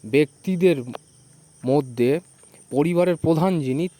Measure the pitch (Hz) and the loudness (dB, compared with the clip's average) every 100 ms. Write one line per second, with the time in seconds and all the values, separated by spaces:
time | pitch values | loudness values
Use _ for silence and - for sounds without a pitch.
0 | 110 135 143 _ - 180 180 143 127 - | 0 0 0 _ -6 2 2 2 -4 -14
1 | _ _ _ _ _ _ 123 143 135 120 | _ _ _ _ _ _ 0 0 -2 -2
2 | 120 160 - _ _ - _ 127 160 175 | 0 0 -6 _ _ -20 _ -2 0 2
3 | 180 165 160 160 185 175 131 131 175 | 0 0 0 2 2 0 -2 -4 -6